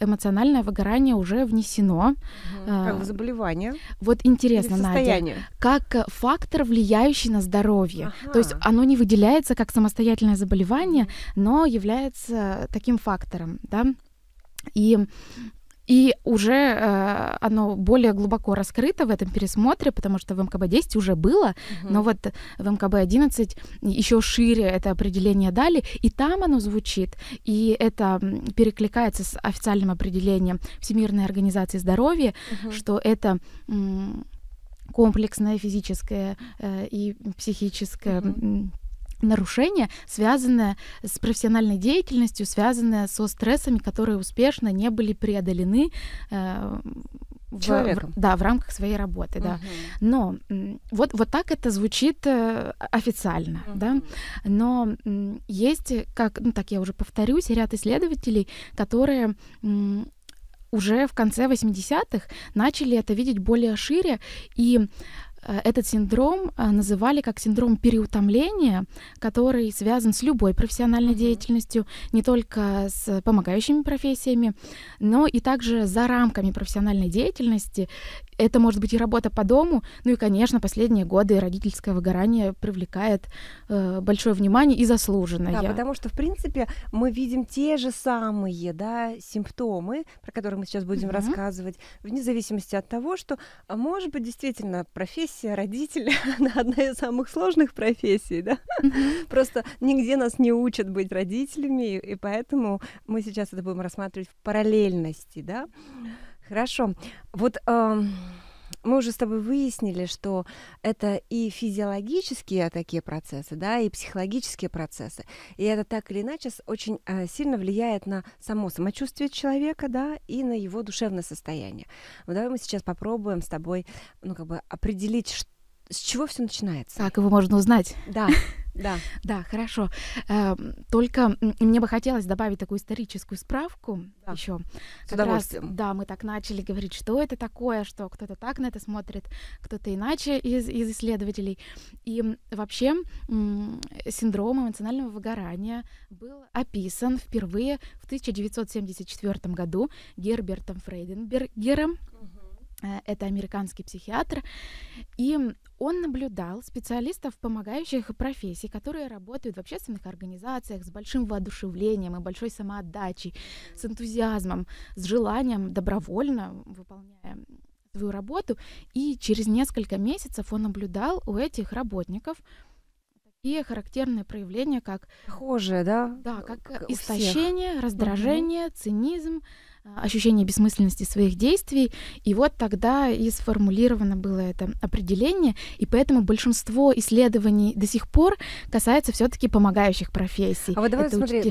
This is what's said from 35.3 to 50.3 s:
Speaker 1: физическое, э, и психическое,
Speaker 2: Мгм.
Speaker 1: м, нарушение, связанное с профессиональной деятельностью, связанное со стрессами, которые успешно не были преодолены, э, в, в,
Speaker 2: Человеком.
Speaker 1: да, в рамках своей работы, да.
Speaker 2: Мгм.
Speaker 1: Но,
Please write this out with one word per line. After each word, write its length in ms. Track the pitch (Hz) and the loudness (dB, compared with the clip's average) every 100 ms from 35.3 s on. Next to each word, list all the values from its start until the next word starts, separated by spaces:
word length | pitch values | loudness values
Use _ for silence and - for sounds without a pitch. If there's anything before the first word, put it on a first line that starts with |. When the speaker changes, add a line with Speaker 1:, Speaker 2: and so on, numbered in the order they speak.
| - 208 214 | 0 0 0
Speaker 1:
физическое, 800 | 208 196 185 190 - 202 196 196 247 - | -2 -2 -2 -4 -4 -4 -4 -6 -12 -10
э, 260 | 202 190 208 | -6 -6 -6
и 240 | 208 202 202 220 185 | -4 -4 -6 -8 -8
психическое, 840 | - 202 202 - 196 - - 180 | -6 -2 -4 -4 -8 -6 -2 0
Speaker 2:
Мгм. 140 | 196 - | 0 -2
Speaker 1:
м, 300 | 214 208 196 - - - - - | 0 0 -2 -6 -10 -10 -12 -2
нарушение, 680 | 220 214 185 - 302 392 214 - - | 2 2 2 2 2 2 0 -4 -10
связанное 720 | - 214 269 247 247 208 196 - - | 0 4 4 4 4 4 0 -8 -12
с 160 | 202 - | -10 -4
профессиональной 600 | 226 226 226 226 220 196 | -2 0 2 4 4 2
деятельностью, 640 | 208 339 349 247 233 - 202 | 2 2 2 2 2 0 -4
связанное 600 | - 220 240 233 214 202 | 2 2 4 2 2 0
со 200 | - 214 | -2 -4
стрессами, 520 | - 220 285 - 240 | 0 2 2 2 0
которые 400 | - - 226 208 | 0 0 0 0
успешно 540 | 190 - 262 - 220 | -2 2 2 4 0
не 180 | 190 226 | 0 0
были 240 | 220 214 | 0 0
преодолены, 760 | 208 214 202 180 180 180 226 330 - - - - | 0 -2 0 0 0 2 4 2 0 -10 -10 -8
э, 500 | 196 185 190 202 202 - - - - - - - | -4 -4 -4 -6 -6 -8 -12 -14 -16 -16 -16 -14
в, 80 | 202 | -4
в, 40 | |
Speaker 2:
Человеком. 500 | - 269 240 185 160 175 | 2 4 4 0 -2 2
Speaker 1:
да, 200 | 190 185 | 4 4
в 60 | |
рамках 280 | 196 247 - | 4 2 0
своей 240 | - 196 208 | -4 -2 -2
работы, 440 | 196 180 165 185 | -2 -4 -6 -4
да. 140 | 180 | -4
Speaker 2:
Мгм. 140 | 170 190 170 - - | -4 -6 -10 -8 0
Speaker 1:
Но, 360 | 214 254 190 | 2 4 2